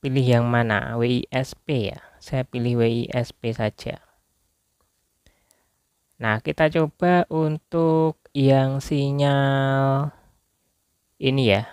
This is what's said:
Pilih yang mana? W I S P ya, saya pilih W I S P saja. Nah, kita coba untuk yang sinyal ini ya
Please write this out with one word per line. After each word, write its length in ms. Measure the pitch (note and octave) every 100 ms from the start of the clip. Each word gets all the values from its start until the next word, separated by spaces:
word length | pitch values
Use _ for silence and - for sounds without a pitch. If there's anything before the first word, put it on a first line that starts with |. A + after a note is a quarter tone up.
Pilih 240 | C#3+ C3
yang 240 | B2+ A#2+ A#2+
mana? 480 | A#2+ A#2 G#2 C3 A#2
W 80 |
I 240 | A#2+ B2 -
S 240 | B2+ C3+
P 400 | - - C#3 G#2
ya, 80 | - - _
saya 320 | - C3+ B2+
pilih 320 | B2+ A#2+ A#2+
W 80 | A#2
I 160 | A#2 A#2+
S 240 | B2 A#2+ -
P 160 | A#2
saja. 480 | A2 A2 - - - _ _ _ _ _ _ _ _ _ _ _ _ _ _ _ _ _ _ _ _ _ _
Nah, 240 | A2+ A2
kita 320 | - - D#3
coba 560 | E3 D#3 - F3 F3+ -
untuk 880 | D#3+ D#3 D#3 _ E3+ E3 D#3+ D#3+ D#3 _
yang 480 | - C3+ C3+ C3+ C3+
sinyal 1300 | - D3 C#3 C#3 C#3+ C#3 C#3 C#3 C3+ C3+ C3+ - D3 - _ _ _ _ _ _ _ _ _ _
ini 320 | C#3 C3+ B2
ya 160 | G2 A2